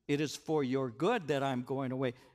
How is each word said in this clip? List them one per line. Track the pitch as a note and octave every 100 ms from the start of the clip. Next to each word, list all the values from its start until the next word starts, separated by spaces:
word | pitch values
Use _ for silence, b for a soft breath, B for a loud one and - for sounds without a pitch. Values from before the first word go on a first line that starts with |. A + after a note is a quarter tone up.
| -
it | C#3+
is | D3
for | - - D#3
your | C3+ C3+ C3
good | A2 F3+ A#3+ D3
that | C#3+
I'm | C3+ B2+
going | B2+ C3+ C3+
away. | B2+ C3+ A#2 B